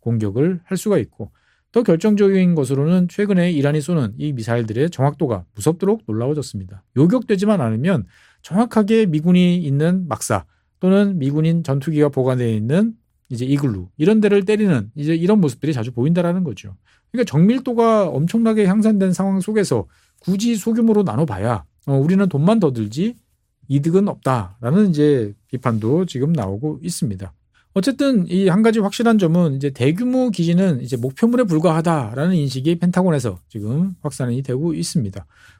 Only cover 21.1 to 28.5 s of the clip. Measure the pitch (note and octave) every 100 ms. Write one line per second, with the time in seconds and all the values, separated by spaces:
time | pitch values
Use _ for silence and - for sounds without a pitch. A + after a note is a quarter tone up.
21.1 | A2 D#3+ F#2+ A2 A2 - _ - C3+ C#3
22.1 | F#3+ G3 C#3+ E3 A3+ D#3+ A#2 G#2 B2 G#3+
23.1 | A#3+ _ _ _ _ - C#3 D#3 F#3 G3
24.1 | - C3+ B2+ F#2 - A#2 F3+ G#3 D3 D3
25.1 | C#3 G#2 G#2 _ C3 B2+ A2 A2 D#3 F#3
26.1 | B2 C#3+ E3 F#2+ G2+ D3+ D3 E3 F3 C3
27.1 | F#2 F#2+ - _ _ _ G3 F#3+ C4+ C#4
28.1 | A#3+ F3 F#3 G3